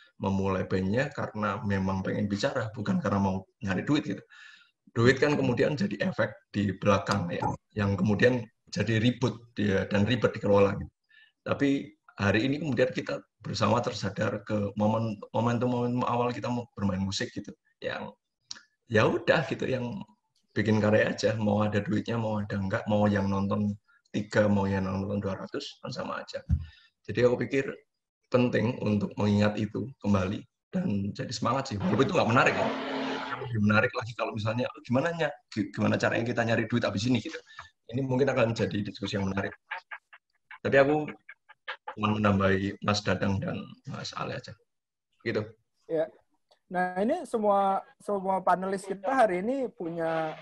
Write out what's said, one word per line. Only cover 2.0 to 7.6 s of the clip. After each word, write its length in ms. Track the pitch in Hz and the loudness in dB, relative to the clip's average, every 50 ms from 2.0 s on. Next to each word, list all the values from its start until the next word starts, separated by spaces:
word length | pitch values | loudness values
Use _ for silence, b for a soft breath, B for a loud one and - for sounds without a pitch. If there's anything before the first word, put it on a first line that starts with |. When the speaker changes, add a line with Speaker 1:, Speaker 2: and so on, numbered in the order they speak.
| 92 | -2
Speaker 1:
pengen 240 | 95 92 - 107 98 | -2 -2 -2 -2 -2
bicara, 400 | 98 104 - 139 - 127 117 113 - | -2 -2 -2 -2 -2 -4 -6 -6 -8
bukan 240 | 117 101 190 190 180 | -6 -4 -2 -2 0
karena 160 | 156 101 101 | 0 0 2
mau 240 | 98 98 95 95 95 - - _ _ - | 2 2 0 0 -4 -6 -10 _ _ -4
nyari 160 | 98 92 92 | -2 -2 -2
duit 240 | - 135 147 151 - | 0 0 0 0 0
gitu. 160 | 147 - - - B B B B B B B B B B _ _ - _ | -2 -6 -8 -10 B B B B B B B B B B _ _ -6 _
Duit 240 | 113 117 127 135 | 4 6 6 6
kan 160 | - 147 147 147 | 6 4 2 2
kemudian 400 | 135 135 127 120 110 131 - 147 | 2 2 0 2 2 2 2 2
jadi 320 | - 196 208 202 - - | 0 -2 -2 -2 -2 -2
efek 240 | 185 - - 123 - - - _ _ - | -2 0 0 -2 -2 -2 -10 _ _ -2
di 160 | 107 101 98 90 | 0 0 0 -2
belakang 560 | - - 101 98 95 - - 104 101 87 85 - | 2 2 4 4 4 2 0 0 0 0 -2 -4
ya, 80 | - - - - - | -4 -4 -4 -4 -6